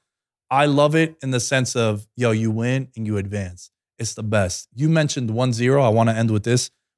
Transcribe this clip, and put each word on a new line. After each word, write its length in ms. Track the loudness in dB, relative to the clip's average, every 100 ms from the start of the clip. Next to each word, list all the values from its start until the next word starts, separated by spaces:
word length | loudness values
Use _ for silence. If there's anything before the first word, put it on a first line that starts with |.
| _ _ _ _ -4
I 160 | 0 2
love 280 | 4 4 4
it 200 | 0 -2
in 80 | -4
the 80 | -4
sense 360 | 0 0 0 0
of, 320 | -2 -2 -6 -2
"Yo, 160 | 0
you 180 | 0 0
win 380 | -2 -2 -4 -6 -8
and 100 | -6
you 100 | -4
advance. 520 | -4 -6 -8 -12 -20 _ _ -12
It's 160 | -10
the 80 | -8
best." 460 | -2 0 0 -4 -12
You 140 | -4 0
mentioned 420 | 2 0 -2 -4
one 220 | -2 0
zero. 300 | 0 2 4
I 60 | 4
wanna 220 | 4 2
end 180 | 2 0
with 120 | 0
this 260 | 0 0 -2 _ _